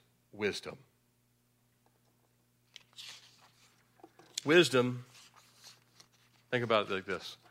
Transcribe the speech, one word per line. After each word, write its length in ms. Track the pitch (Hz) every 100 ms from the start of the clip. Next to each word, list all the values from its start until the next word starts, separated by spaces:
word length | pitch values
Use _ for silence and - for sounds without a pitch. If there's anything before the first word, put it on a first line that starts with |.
| _ _ _
wisdom." 460 | 107 104 - - - - _ _ _ _ _ _ _ _ _ _ _ _ _ _ _ _ _ _ - - - - - - - - _ - _ _ _ - - - -
Wisdom, 600 | 139 170 156 127 123 123 - - - - - - - - _ - - _ _ _ _
think 120 | 123
about 260 | 117 110 98
it 60 |
like 120 | 95 95
this. 300 | 90 - - -